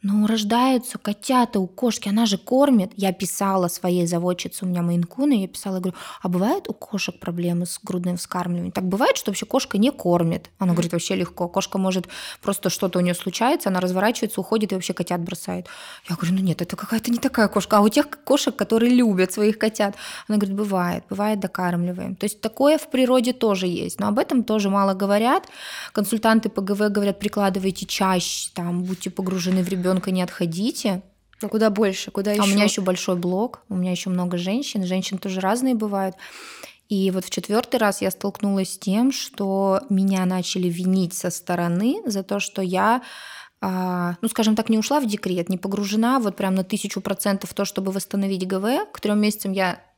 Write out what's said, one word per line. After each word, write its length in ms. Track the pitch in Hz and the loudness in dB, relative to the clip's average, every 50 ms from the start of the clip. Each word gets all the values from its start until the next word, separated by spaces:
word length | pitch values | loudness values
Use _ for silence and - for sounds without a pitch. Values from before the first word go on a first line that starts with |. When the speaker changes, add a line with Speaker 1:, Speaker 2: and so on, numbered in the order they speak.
Speaker 1:
ну, 260 | - 196 202 208 214 214 | 0 2 2 2 4 4
рождаются 720 | 220 226 214 202 233 240 247 262 262 247 240 - - - | 2 0 0 2 2 4 4 6 4 2 0 -2 -12 -8
котята 600 | _ - 208 - - - 262 254 240 233 - 202 | _ -4 -6 -4 -2 2 4 4 4 4 2 -2
у 60 | 190 180 | -2 -2
кошки, 420 | - - - 247 220 - - 208 | -4 -2 0 0 0 0 -2 0
она 180 | 202 214 233 220 | 2 2 2 2
же 100 | 196 180 | 2 -2
кормит. 540 | - - 240 262 277 285 269 220 185 190 - | -2 0 4 4 6 6 6 4 4 2 -2
Я 160 | - 196 196 | -2 0 0
писала 580 | 180 - 196 180 - - 202 196 190 190 180 175 | 0 0 -4 -6 -4 -2 0 2 2 2 2 0
своей 360 | - - - 185 175 180 175 | -2 -2 0 2 2 2 2
заводчице, 580 | 165 175 170 170 180 180 180 - - - - - | 2 0 0 0 0 -2 -2 -4 -10 -8 -6 -4
у 40 | 180 | -2
меня 140 | 180 175 | -2 0
мейн-куны, 600 | 175 170 175 175 175 170 - - 269 294 277 214 | 0 2 2 2 0 0 -2 0 2 2 4 2
я 60 | 190 180 | 2 -2
писала, 280 | - - - 202 190 | -8 -8 -6 -4 -4
я 60 | 185 | -2
говорю: 160 | 180 190 175 - - - - - | -2 -4 -6 -6 -14 -16 -16 -6
«А 80 | - 185 | -4 -2
бывают 400 | 175 180 185 226 320 392 - - | 0 2 2 2 0 0 -2 -6
у 40 | - | -10
кошек 460 | - - - - 196 - - 175 - | -10 -10 -8 -6 -6 -4 -6 -8 -8
проблемы 460 | - - 170 170 175 175 175 175 180 | -8 -8 -4 -2 -2 0 0 0 -2
с 140 | 170 - - _ | -4 -6 -10 _
грудным 320 | 202 190 180 175 180 175 175 | -6 -6 -4 -2 -2 -4 -4
вскармливанием? 540 | - - - 185 175 175 175 175 175 180 | -6 -6 -6 -4 -4 -2 -4 -4 -4 -4
Так 120 | - - 190 | -6 -4 -2
бывает, 340 | 185 175 196 262 339 539 - | -2 0 2 4 2 2 2
что 140 | - - | 0 -4
вообще 160 | 196 - - - | -4 -6 -6 -2
кошка 320 | - 269 - - - 202 | -2 -2 -2 0 0 2
не 100 | 208 262 | 2 2
кормит?» 600 | 285 - - 180 175 175 175 165 170 - - - _ _ | 2 0 0 2 4 4 4 2 0 -2 -6 -12 _ _
Она 80 | 196 180 | 0 2
Speaker 2:
Мгм. 80 | 175 | 2
Speaker 1:
говорит: 160 | 165 170 170 - | 2 2 0 -2
«Вообще 220 | 170 - - 196 | -4 -2 -2 -2
легко. 320 | 190 180 175 - - 180 175 | -2 -2 -4 -4 -6 -6 -2
Кошка 320 | 175 - 185 - - 196 | -2 -2 -4 -2 -2 0
может, 280 | 190 190 185 190 175 - - - - - - - - | 0 0 0 0 -4 -6 -12 -14 -14 -14 -14 -8 -4
просто 260 | - 202 - - 185 | -4 -4 0 -2 -2
что-то 300 | 170 - - 185 175 180 | -2 0 -2 0 2 2
у 20 | |
неё 140 | 180 180 175 | 2 2 0
случается, 540 | 170 - 196 175 - 226 247 302 311 - 214 | -2 -4 -6 -2 0 2 2 2 2 0 0
она 100 | 196 185 | 0 0
разворачивается, 640 | 180 180 180 185 196 214 240 - - 214 - - | 0 0 0 2 2 2 2 0 -2 -4 -4 -4
уходит 300 | 185 - - 226 214 190 | -4 0 0 0 0 0
и 40 | - | -2
вообще 180 | 190 175 - 185 | -4 -4 -4 -4
котят 280 | - 180 - 180 175 | -4 -2 -2 -2 -4
бросает». 440 | 170 170 180 170 - - 180 180 180 - - - - - - - _ - | -2 -4 -6 -8 -6 -6 -6 -6 -8 -10 -16 -18 -18 -18 -20 -20 _ -8
Я 80 | 180 | -6
говорю: 200 | - - 170 180 | -4 -2 0 0
«Ну 60 | 190 | 2
нет, 200 | 190 185 156 - | 2 0 0 0
это 140 | 175 170 - | -2 -6 -6
какая-то 340 | - - - - 226 214 - | -10 -6 -4 -4 -4 0 -2
не 80 | 240 233 | -2 0
такая 300 | - 269 - - 220 196 | 0 -2 2 2 2 4
кошка». 300 | - 208 185 - - 208 | 2 0 0 4 6 6
А 40 | |
у 80 | 202 220 | 6 6
тех 180 | 214 285 294 - | 6 4 2 2
к-, 100 | - - _ | -2 -14 _
кошек, 320 | - 262 294 - - 226 | 2 2 2 2 0 -2
которые 380 | - 214 202 226 226 226 240 254 | -2 -2 2 2 4 4 6 6
любят 380 | 247 254 226 202 180 185 180 - | 6 6 4 4 4 2 0 2
своих 240 | - 208 214 214 214 | 2 2 2 2 2
котят. 380 | - 220 214 - 208 202 196 - - - - - - _ | 0 -2 0 0 -2 -2 -2 -6 -14 -14 -14 -14 -4 _
Она 100 | 214 214 | 2 2
говорит: 180 | 202 196 196 | 2 2 0
«Бывает, 480 | 196 214 208 196 185 180 175 175 175 - _ | -2 -2 0 0 0 0 0 -2 -4 -6 _
бывает, 300 | - 190 208 214 214 202 | -4 -2 0 0 0 0
докармливаем». 760 | 190 185 - - 185 175 175 175 175 175 180 180 185 190 190 | -2 -6 -4 -2 -2 0 0 0 0 -2 -4 -6 -6 -8 -6
То 100 | - - | -4 -4
есть 160 | 208 - - | -4 -4 -4
такое 360 | - 220 214 - 269 285 311 302 | -6 -8 0 4 4 6 6 4
в 140 | - - | 2 -2
природе 420 | - 262 254 240 254 254 233 247 247 | 2 2 4 6 6 4 4 2 0
тоже 320 | 254 - 220 202 185 185 | 0 2 2 2 2 0
есть, 340 | 180 175 - - 175 - - | -2 -2 -2 -4 -6 -6 -2
но 80 | 202 208 | -2 0
об 100 | 208 233 | 0 0
этом 240 | - - 330 254 220 | 0 2 2 0 2
тоже 260 | - 214 220 202 196 | 2 0 0 2 2
мало 240 | 190 202 196 196 190 | 2 4 4 2 2
говорят. 540 | 190 196 196 202 208 220 240 285 381 381 - - - - - - - - - _ | 0 2 2 2 4 4 4 2 2 0 -4 -20 -18 -16 -14 -12 -12 -14 -6 _
Консультанты 560 | - 208 196 - 220 214 226 220 226 220 214 | -2 -2 0 -2 2 4 4 4 4 4 2
П 120 | - - | -4 -2
Г 120 | 196 190 202 | -2 -2 0
В 140 | 196 214 214 | 2 2 2
говорят: 260 | 202 208 202 202 190 196 | 2 2 2 0 0 0
«Прикладывайте 680 | - 214 - 208 202 196 185 190 185 196 180 - - - | -2 -2 0 2 0 2 2 2 0 -2 -2 -2 -6 -6
чаще, 640 | - - 202 190 190 180 175 - - - - - _ | -2 0 2 2 2 2 0 -2 -6 -6 -8 -8 _
там, 300 | - 175 175 175 175 180 | -6 -4 -2 -2 -2 -2
будьте 260 | 180 185 180 - 190 | -4 -4 -6 -6 -8
погружены 540 | 180 - 190 185 185 190 170 185 185 185 180 | -6 -4 -4 -2 -2 -2 0 2 2 2 2
в 60 | 175 | 0
ребёнка, 260 | 196 185 175 180 185 185 180 - | -2 -2 0 2 2 2 0 0
не 120 | 185 185 180 | 0 0 -2
отходите». 760 | 175 - - 185 170 160 175 202 247 - - - 220 190 180 - - _ _ _ _ _ _ | -2 -2 -4 -4 -2 -2 -2 -2 -2 -4 -2 -2 -2 -2 -2 -6 -12 _ _ _ _ _ _
Speaker 2:
Ну, 80 | - 208 | -8 -2
куда 200 | - 220 220 220 | 0 2 2 4
больше, 420 | 202 196 220 202 190 190 - - | 4 4 2 2 2 -2 -8 -8
куда 200 | - - 196 208 | -6 -4 -2 0
Speaker 1:
А 20 | 208 | 2
у 40 | 214 208 196 | 2 2 4
меня 60 | 196 | 4
Speaker 2:
ещё? 80 | 202 208 | 4 4
Speaker 1:
ещё 180 | 208 - - | 4 2 0
большой 340 | 196 185 185 180 - - 185 | 0 0 0 0 0 -2 -2
блог, 460 | 180 175 175 180 185 220 254 247 - _ _ | 0 0 0 0 0 -2 -2 -6 -12 _ _
у 60 | 202 | -4
меня 160 | 185 180 185 | -2 -2 -2
ещё 180 | 180 175 - 190 | -2 -2 -2 -2
много 280 | 185 180 180 180 180 175 | -2 0 0 0 -2 -2
женщин, 480 | 175 185 196 247 285 - - 214 190 | -2 -2 -2 -2 -2 -2 -4 -2 -2
женщин 320 | 180 185 190 185 - - 185 | 0 0 -2 -2 -2 -6 -6
тоже 220 | - 202 185 190 | -4 -4 -4 0
разные 340 | 185 190 208 240 254 262 254 | 0 0 0 2 2 0 0
бывают. 400 | 220 220 214 202 196 190 190 180 - - - - - - - - - - - - _ _ _ | 0 0 -2 -2 -2 -2 -2 -4 -8 -16 -20 -18 -18 -18 -18 -18 -18 -20 -20 -20 _ _ _
И 220 | 208 196 190 190 | 0 2 2 2
вот 120 | 185 190 185 | 2 0 -4
в 40 | - | -4
четвёртый 480 | - - 175 - 208 220 247 - - 247 | -8 -8 -4 0 0 0 0 0 0 2
раз 220 | 226 208 196 - | 2 2 2 2
я 100 | 202 190 | -2 -2
столкнулась 600 | 185 - - 202 190 - - 202 196 196 190 180 - | -4 -2 -4 -6 -4 -2 -2 0 0 0 0 -2 -4
с 40 | - | -6
тем, 340 | - - 185 214 247 269 269 | -2 0 2 2 2 2 0
что 640 | - - - _ - 202 196 190 196 196 196 190 190 - - | -2 -6 -10 _ -4 -2 0 0 2 2 2 2 2 0 0
меня 360 | 202 190 190 196 196 185 185 | 0 2 2 2 2 2 2
начали 420 | 180 185 185 180 - - 190 180 180 | 0 0 0 -2 -4 -2 -2 0 0
винить 440 | 170 170 180 185 185 190 185 170 180 | -2 0 0 2 2 2 2 0 -2
со 160 | - - 185 | -4 -6 -6
стороны 720 | 170 - - - 180 175 175 170 170 175 208 240 294 415 453 | -6 -6 -6 -4 -2 -2 0 0 0 0 2 0 0 0 -2
за 180 | 277 208 196 190 | -4 -4 -4 -4
то, 160 | - 202 202 | -4 -4 -4
что 220 | 196 - - - | -4 -6 -4 -4
я, 400 | 190 180 180 185 196 208 233 254 247 - - - - - - - - - _ _ | -4 -2 0 2 4 4 2 2 0 -8 -18 -18 -18 -18 -18 -18 -20 -20 _ _
а, 540 | - 190 185 185 185 185 180 180 175 175 175 - | -6 -4 -2 -2 -2 -2 -2 -2 -2 -2 -4 -2
ну, 60 | - 226 | -4 -4
скажем 260 | - - 226 220 220 | 0 2 2 2 4
так, 140 | 214 220 - | 2 2 2
не 80 | 226 220 | 2 0
ушла 220 | 214 - 277 302 | 2 2 0 0
в 80 | 285 220 | 0 0
декрет, 420 | 202 208 - 190 185 180 170 - | -2 -4 -2 -2 -2 -2 -2 -2
не 80 | 190 175 | -2 -4
погружена 600 | 175 196 196 202 202 196 202 214 220 240 254 269 | -2 -4 -4 -2 -2 -2 0 2 2 2 2 2
вот 160 | 233 202 190 | 2 0 -2
прям 200 | - 196 190 190 | -2 -2 0 0
на 80 | 190 185 | 0 0
тысячу 360 | 185 - 208 - 202 - 196 | -2 -4 -4 -4 -4 -6 -6
процентов 480 | 185 - 196 190 - 208 196 196 - - | -4 -4 -4 -2 0 -2 -2 -2 -4 -8
в 20 | - | -4
то, 100 | - 202 | -4 -4
чтобы 260 | 196 - - 190 196 | -4 -2 -4 -4 -2
восстановить 540 | 190 196 - - - 196 196 196 196 185 185 185 | -4 -4 -6 -4 -2 -2 0 0 -2 -2 -2 -2
Г 120 | 196 185 | -2 -2
В. 260 | 196 214 254 320 427 415 | 0 0 0 0 -2 -4
К 80 | - - | -10 -6
трём 200 | - - 208 208 | -2 0 2 4
месяцам 340 | 208 208 208 214 - 202 190 | 2 2 0 -2 -4 -4 -2
я 260 | 196 190 185 175 - _ _ _ | 0 0 0 -2 -4 _ _ _